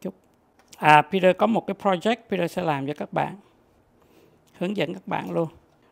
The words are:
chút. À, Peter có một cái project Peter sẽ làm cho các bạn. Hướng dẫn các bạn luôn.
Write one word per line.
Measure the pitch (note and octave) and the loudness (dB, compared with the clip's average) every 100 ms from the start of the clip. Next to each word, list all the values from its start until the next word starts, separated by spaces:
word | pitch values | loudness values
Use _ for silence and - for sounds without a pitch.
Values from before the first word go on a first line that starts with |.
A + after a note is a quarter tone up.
chút. | F#3 - _ _ _ _ _ - | -12 -14 _ _ _ _ _ -2
À, | D#3 D3+ | 6 6
Peter | D3 F#3+ F#3 F3+ | 6 2 2 4
có | G#3+ | 2
một | G#3+ - | 0 -2
cái | F#3+ | -4
project | G3+ F3+ G#3+ A#3+ - | -2 0 0 -2 -4
Peter | F#3 E3+ | -4 -2
sẽ | - | -2
làm | F3 C#3+ C#3 | -2 -2 -4
cho | D3+ | -8
các | G3+ | -6
bạn. | D3+ D3 G3 - _ _ _ _ _ _ _ _ _ _ - | -4 -4 -6 -20 _ _ _ _ _ _ _ _ _ _ -8
Hướng | F3+ G#3 | -6 -4
dẫn | D#3+ | -6
các | F#3 - | -6 -6
bạn | - F3+ | -6 -4
luôn. | E3+ E3 - _ _ _ | -2 -4 -6 _ _ _